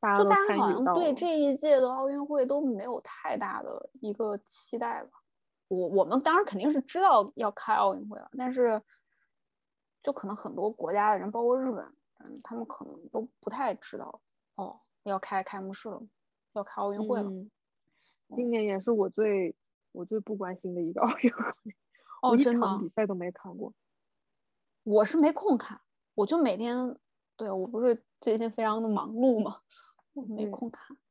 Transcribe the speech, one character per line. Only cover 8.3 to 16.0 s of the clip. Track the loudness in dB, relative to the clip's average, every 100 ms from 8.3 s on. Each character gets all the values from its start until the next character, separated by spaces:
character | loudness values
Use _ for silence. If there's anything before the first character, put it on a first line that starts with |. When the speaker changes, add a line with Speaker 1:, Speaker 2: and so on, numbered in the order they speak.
| -6
Speaker 2:
但 | -4
是 | 2 2 2 -4 _ _ _ _ _ _ _ _ _ _ _
就 | -6
可 | -6 -6
能 |
很 | -10 -10
多 | -4 -4
国 | -4 -4
家 | 0 2
的 | 0
人， | -2
包 | -2
括 | 0 2
日 | 0
本， | -6 -10 _ _ _
嗯， | -20 -20
他 | -14 -12
们 |
可 | -10 -12 -16
能 | -18 -8
都 | -8 -8 _
不 | -10
太 | -4 -4
知 | -4 -10 -14
道， | -14 -16 _ _ _
哦， | -12 -12 -12 _ _
要 | -6 -6
开 | -2 -4
开 | -4 -10
幕 | -10
式 | -12 -12
了， | -14